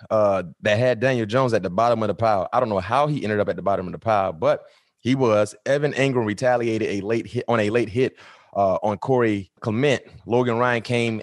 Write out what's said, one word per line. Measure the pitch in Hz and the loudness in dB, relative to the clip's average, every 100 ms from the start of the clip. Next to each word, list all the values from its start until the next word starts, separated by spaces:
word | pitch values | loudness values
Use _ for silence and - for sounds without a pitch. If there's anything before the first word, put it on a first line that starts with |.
| - | -2
uh, | 110 104 95 85 - | 2 2 0 -4 -4
that | 107 107 | 0 2
had | 127 113 | 2 2
Daniel | 131 123 104 | 0 0 0
Jones | 123 127 | 0 2
at | 107 | 0
the | 90 | 0
bottom | 90 117 113 | 0 2 2
of | 107 | -2
the | |
pile. | 87 113 98 85 | 0 0 0 0
I | 120 | -2
don't | 117 | 0
know | 98 | -2
how | 90 127 151 | 0 0 0
he | 147 | -2
ended | 104 104 | -2 0
up | 98 | -2
at | 90 | -2
the | |
bottom | 92 95 90 | -2 -2 -4
of | |
the | 82 | -6
pile, | 113 104 95 | 0 0 0
but | 80 135 147 - _ _ _ | 0 0 0 -6 _ _ _
he | 117 | -2
was. | 135 123 107 107 - 120 | 2 4 4 2 -2 -2
Evan | 143 147 | 0 0
Ingram | 123 135 123 | 0 0 0
retaliated | 107 101 127 123 117 110 98 | -2 0 0 0 0 -2 -2
a | 98 | -2
late | 98 117 107 | -2 -2 -2
hit, | 120 - | -6 0
on | 117 | 0
a | 104 | 2
late | 120 104 | 0 0
hit, | 107 123 - - - _ | -2 -2 -4 -18 -20 _
uh, | 98 98 90 | 0 0 2
on | 107 104 | -2 -2
Corey | - 127 113 101 92 _ | 0 2 2 0 -6 _
Clement. | 117 110 143 117 - - | -4 0 0 0 -4 -16
Logan | - 127 123 113 | -2 0 2 0
Ryan | 123 117 | 0 0
came | 107 120 117 107 | -2 -2 -2 -2